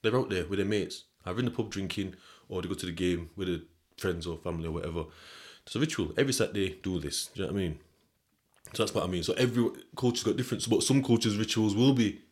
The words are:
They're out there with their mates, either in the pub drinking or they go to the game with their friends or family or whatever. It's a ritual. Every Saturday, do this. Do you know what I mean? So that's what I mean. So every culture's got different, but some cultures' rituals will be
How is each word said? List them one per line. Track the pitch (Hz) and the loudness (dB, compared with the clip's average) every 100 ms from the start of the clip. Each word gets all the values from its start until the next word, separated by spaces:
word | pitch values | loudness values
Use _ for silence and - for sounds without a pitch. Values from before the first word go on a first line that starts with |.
They're | 113 123 | 4 2
out | - | 2
there | 92 87 | 0 0
with | 98 | 0
their | 98 | 2
mates, | 104 85 - - _ | 0 -2 -8 -16 _
either | - 98 | -6 -2
in | 127 | -2
the | |
pub | 135 107 | -2 -4
drinking | 98 95 - 95 90 - - _ | -4 -4 -4 -6 -8 -20 -20 _
or | 92 | -6
they | 87 | -4
go | |
to | 92 90 | -6 -6
the | |
game | 82 90 87 82 - | 0 0 0 -4 -6
with | 92 | -2
their | 85 - _ _ - | -2 -6 _ _ -6
friends | 98 87 82 | -4 -2 -4
or | 80 | -6
family | 90 82 82 | -6 -4 -4
or | |
whatever. | 80 - 82 78 - - - - - - | -4 -4 -6 -8 -12 -20 -20 -20 -20 -8
It's | - | -4
a | |
ritual. | 156 - 82 - | -2 -2 -2 0
Every | 139 | 0
Saturday, | 127 107 104 95 92 | 2 0 0 -2 -2
do | 98 87 | -4 -4
this. | 73 - - | -4 -6 -8
Do | - | -6
you | 95 | -4
know | |
what | 98 | -2
I | |
mean? | 90 76 _ _ _ _ _ _ _ _ - | -2 -4 _ _ _ _ _ _ _ _ -14
So | - | -2
that's | 104 | 0
what | 104 | 0
I | 90 | -2
mean. | 90 | -2
So | 85 | -2
every | - 123 117 117 - - - | 0 2 2 0 0 -14 -2
culture's | 127 120 | 0 2
got | 110 - | 0 0
different, | 120 110 - | -2 -4 2
but | 107 | 2
some | - 135 | 6 4
cultures' | 135 117 113 104 | 6 4 4 0
rituals | 110 - 110 | 0 2 2
will | 101 131 | 6 6
be | 131 107 - _ | 6 2 0 _